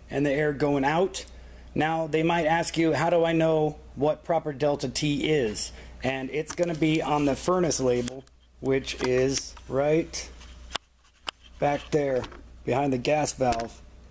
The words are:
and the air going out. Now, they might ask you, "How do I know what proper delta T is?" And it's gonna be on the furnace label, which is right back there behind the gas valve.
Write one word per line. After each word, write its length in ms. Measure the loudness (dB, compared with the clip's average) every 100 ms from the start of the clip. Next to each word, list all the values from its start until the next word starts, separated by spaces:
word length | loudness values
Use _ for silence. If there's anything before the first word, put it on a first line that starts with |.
| -6
and 140 | -2 0
the 60 |
air 200 | 2 0
going 320 | 0 0 2
out. 420 | 2 2 0 -4 -12 -18 -20 -20 -8
Now, 340 | -2 0 0 0
they 160 | 0
might 220 | 2 2 2
ask 320 | 2 0 2
you, 160 | 2
"How 160 | 2 4
do 140 | 4
I 80 | 4
know 460 | 4 4 4 0 -2 -12 -2
what 300 | 0 0 0
proper 260 | -2 -2
delta 380 | -2 0 0 -2
T 400 | -2 -2 0 2
is?" 420 | 2 0 -2 -8 -10 -18 -6
And 260 | -4 -4 -4
it's 220 | -6 -6
gonna 220 | -2 -2 2
be 260 | 2 2
on 220 | 2 2
the 140 | 2 2
furnace 420 | 2 2 2 2
label, 460 | 2 2 0 -6 -16 -20 _ -6
which 420 | 0 0 0 -2
is 500 | 0 2 2 0 -6 -14 -6
right 600 | 0 2 2 0 -6 -12 -16 -20 -20 -12 -12 _ _ _ _ -14 -14 -14 -2
back 320 | -2 -2 0
there 320 | 0 2 0 -2 -12 -20 -10 -2
behind 260 | 0 0
the 60 | 0
gas 340 | 0 0 0
valve. 500 | 0 0 0 -4 -10 -20 -20 -20